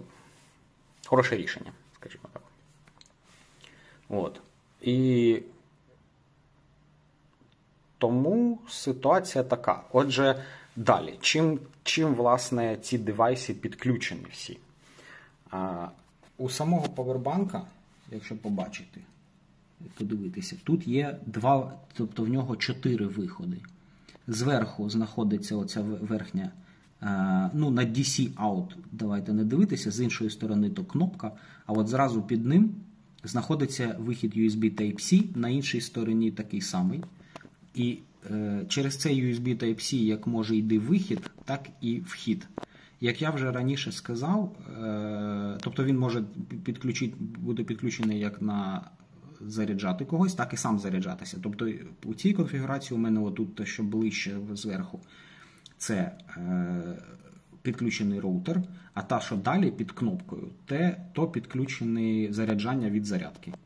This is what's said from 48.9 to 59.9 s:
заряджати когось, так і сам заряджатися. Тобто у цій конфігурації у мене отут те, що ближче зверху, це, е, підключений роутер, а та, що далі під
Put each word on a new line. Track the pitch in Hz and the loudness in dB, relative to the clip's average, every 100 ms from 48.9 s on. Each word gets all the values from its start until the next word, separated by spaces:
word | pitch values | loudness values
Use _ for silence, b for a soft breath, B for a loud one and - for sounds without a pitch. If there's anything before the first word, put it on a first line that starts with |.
| - - - - - | -20 -20 -20 -20 -16
заряджати | 107 110 107 98 92 90 135 | -10 -4 -2 0 -2 -2 -2
когось, | 165 185 | 2 2
так | 180 139 | 2 -4
і | 117 | -2
сам | 123 104 | 0 0
заряджатися. | 98 92 90 90 - 95 | 0 -2 -2 -6 -10 -8
Тобто | 104 101 113 - 73 - 107 | -8 -4 -4 -4 -12 -12 -10
у | |
цій | - 196 | 0 2
конфігурації | 196 143 139 135 139 - 117 | 2 0 0 -2 -4 -4 0
у | |
мене | 113 110 | 2 2
отут | 104 101 98 - | 0 -2 -6 -4
те, | 98 | -8
що | - | -4
ближче | 104 110 110 95 95 101 104 | -2 0 0 -2 -4 -6 -8
зверху, | 104 107 135 180 - B B B B B B B - | -8 -6 -6 -6 -10 B B B B B B B -10
це, | - 101 90 - - 85 | -4 -2 -2 -6 -16 -8
е, | 90 90 87 87 85 - - - - - _ - | -2 -2 0 -2 -4 -10 -14 -20 -20 -20 _ -8
підключений | 127 113 120 - 101 101 | -6 -2 -2 0 -2 0
роутер, | 95 90 120 180 - B B | 0 -2 0 -2 -2 B B
а | - | -10
та, | - 123 | -2 -2
що | - 101 | -2 -2
далі | 104 180 147 | 0 4 2
під | - 110 | 0 -6